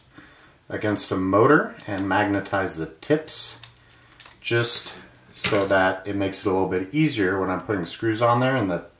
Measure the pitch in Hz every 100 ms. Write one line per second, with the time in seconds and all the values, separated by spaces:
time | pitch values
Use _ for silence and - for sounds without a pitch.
0 | _ - - - - _ - 95 107 101
1 | - 95 95 101 127 151 - - - 95
2 | 98 95 101 101 - 98 92 80 78 -
3 | - 151 - - - - - - - -
4 | - - - - - 117 117 - - -
5 | - - - - - 104 98 95 92 -
6 | 101 101 95 - 104 92 90 92 92 151
7 | 156 113 92 95 92 90 - 101 85 -
8 | 113 107 120 120 131 131 98 85 - _